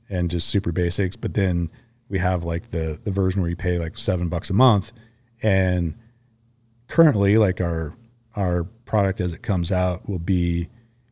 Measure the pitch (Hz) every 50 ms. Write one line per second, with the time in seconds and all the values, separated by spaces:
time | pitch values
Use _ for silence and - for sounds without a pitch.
0 | _ - 98 90 90 85 87 85 - - - 101 - 87 80 90 87 87 - -
1 | 98 90 - - - 87 82 104 98 92 87 87 85 80 - - _ _ _ _
2 | _ - 98 90 87 92 92 87 85 85 85 85 - - - 82 80 80 78 -
3 | - 101 92 98 95 92 90 98 87 85 87 - - 92 90 87 82 80 - -
4 | - - 92 87 87 82 82 85 - - 92 104 131 127 107 98 92 - - -
5 | - - _ _ _ _ _ - - 110 95 95 92 92 90 90 90 80 71 -
6 | - - _ _ _ _ _ _ _ _ _ _ _ _ _ _ _ - - -
7 | 165 156 120 104 101 98 104 110 107 95 90 - 90 85 85 82 80 76 - -
8 | - _ _ _ _ _ - 104 98 90 87 87 82 87 - - _ - - 107
9 | 98 98 92 - 92 90 82 - - - 98 90 87 87 95 90 92 92 87 85
10 | - - 98 85 85 90 95 90 87 85 85 85 82 - - - _ _ _ _
11 | _ _